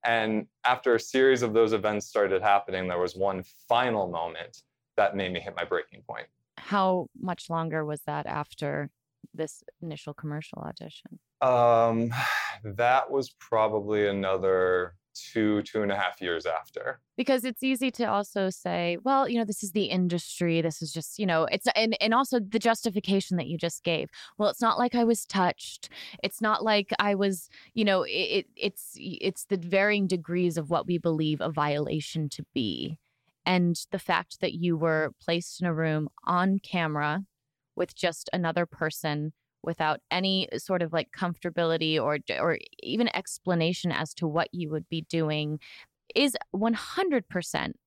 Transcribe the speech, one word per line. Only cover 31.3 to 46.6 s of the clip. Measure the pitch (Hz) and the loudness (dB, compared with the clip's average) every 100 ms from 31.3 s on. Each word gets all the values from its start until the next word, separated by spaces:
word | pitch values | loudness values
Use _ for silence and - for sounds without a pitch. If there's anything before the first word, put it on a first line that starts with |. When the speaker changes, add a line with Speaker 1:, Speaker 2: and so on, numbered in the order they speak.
| 151 | 0
Speaker 2:
a | 156 | -2
violation | 151 147 147 147 156 - 160 147 | 0 0 0 -2 -4 -4 -4 -4
to | - - | -6 -6
be. | 143 110 65 69 156 _ _ _ _ - | -4 -2 -4 -6 -10 _ _ _ _ 0
And | 185 175 165 - | 4 4 0 -4
the | 196 | -8
fact | - 170 - - | 0 -2 -2 -4
that | 180 | -4
you | 165 175 160 | 0 0 2
were | 165 156 151 - | 2 2 0 -4
placed | - 170 - - | -2 -2 -2 -4
in | 175 | -2
a | |
room | 160 160 156 151 - | 0 0 0 -2 -6
on | - 175 190 196 | 0 2 2 0
camera | - 180 160 151 147 160 196 _ _ _ _ - | -2 -2 0 0 -2 -2 -6 _ _ _ _ -6
with | 180 - | -6 0
just | 175 160 - | -2 -2 -6
another | 151 165 170 170 | -2 0 0 -2
person | - 156 - 160 147 151 - _ _ | -2 -4 -2 -4 -2 -4 -8 _ _
without | - 170 156 156 _ | -8 0 0 0 _
any | 185 190 190 - - | -2 2 0 0 -6
sort | - 185 | -2 -2
of, | 170 | 0
like, | 165 - - | -2 -4 -4
comfortability | 175 170 175 165 165 165 160 156 | -4 -2 -4 0 0 2 2 2
or, | 123 147 - 71 | 2 -2 -4 -2
or | 160 156 - - | 0 0 -6 -14
even | - 214 240 - | -6 0 0 0
explanation | - - - 175 160 180 175 | -6 -8 -2 2 2 0 -2
as | 131 147 - | -2 -4 -4
to | 165 | -2
what | 156 - | 0 -2
you | 180 156 | -4 -4
would | 151 - | -6 -4
be | 165 | -8
doing | 156 165 160 151 151 151 - - - _ _ - | -2 -2 0 0 -2 -6 -10 -20 -20 _ _ 2
is | 277 - - | 2 0 -4
one | 190 | 0